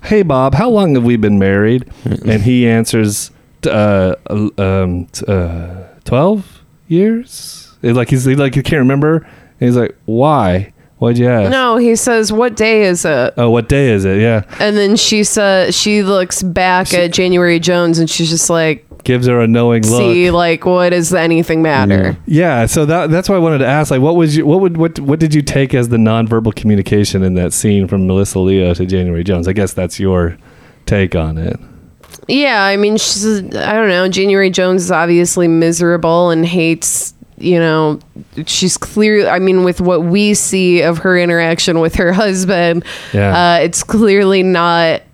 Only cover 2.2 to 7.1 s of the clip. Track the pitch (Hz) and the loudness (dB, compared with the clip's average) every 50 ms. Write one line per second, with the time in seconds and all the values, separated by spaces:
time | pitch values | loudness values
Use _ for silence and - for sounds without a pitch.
2.2 | - 107 110 107 101 127 127 123 123 117 113 113 113 - - 113 110 104 101 - | -2 -2 0 0 2 2 2 2 2 2 2 0 0 0 0 0 0 0 -2 -4
3.2 | - - - _ _ _ _ _ - - - 107 104 104 101 98 92 92 90 - | -10 -12 -16 _ _ _ _ _ -6 -2 0 2 2 2 2 2 2 0 -2 -4
4.2 | _ - - 104 104 104 - - 98 95 95 95 95 92 90 87 87 - - - | _ -8 -4 -4 -4 -4 -2 -2 -2 -2 0 0 0 -2 -2 -6 -8 -10 -12 -12
5.2 | - - 101 95 87 85 82 85 85 87 90 92 92 - - - _ - - 123 | -6 -2 -2 -2 -2 -4 -6 -8 -10 -12 -14 -16 -18 -20 -20 -18 _ -4 -2 0
6.2 | 151 185 214 208 190 - - - - _ _ _ _ _ 165 170 196 214 | 2 0 0 -2 -4 -10 -18 -20 -20 _ _ _ _ _ 0 2 2 2